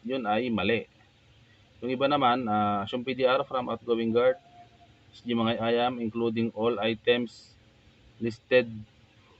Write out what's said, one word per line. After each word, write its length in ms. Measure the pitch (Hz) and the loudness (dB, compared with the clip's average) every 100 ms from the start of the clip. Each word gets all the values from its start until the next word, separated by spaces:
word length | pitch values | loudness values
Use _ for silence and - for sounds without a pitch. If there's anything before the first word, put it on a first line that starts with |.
| 117 | -8
yun 160 | 131 | -4
ay 240 | 104 107 123 | -2 0 0
mali. 400 | 104 98 113 - _ _ _ _ - - _ _ - | -2 0 -2 -4 _ _ _ _ -20 -20 _ _ -10
Yung 80 | 120 | -6
iba 160 | 127 139 | 0 0
naman, 400 | 147 123 127 113 | 2 2 2 0
ah, 400 | 107 104 101 101 | 0 2 0 -4
assume 160 | 127 | -6
P 80 | 123 | -4
D 160 | 127 127 | 0 2
R 160 | 139 | 2
from 240 | 139 131 123 | 0 -4 -4
outgoing 480 | 113 117 113 113 117 | -6 -2 0 2 4
guard, 240 | 127 127 - - - - - - _ | 4 2 -4 -20 -20 -20 -20 -20 _
S 100 | - 120 | -12 -4
G 80 | 117 | 0
mga 240 | 113 113 | 0 0
ayam, 400 | 113 117 123 120 | 0 2 0 -2
including 560 | 113 117 117 113 117 107 | -4 -2 -2 0 -2 0
all 240 | 117 104 | -2 0
items 720 | 110 113 - 123 113 - - _ _ _ - _ - - | -2 0 2 0 0 -10 -20 _ _ _ -20 _ -20 -8
listed 480 | 113 113 - 127 120 110 104 _ _ _ - - | -6 -6 2 2 2 -4 -14 _ _ _ -20 -4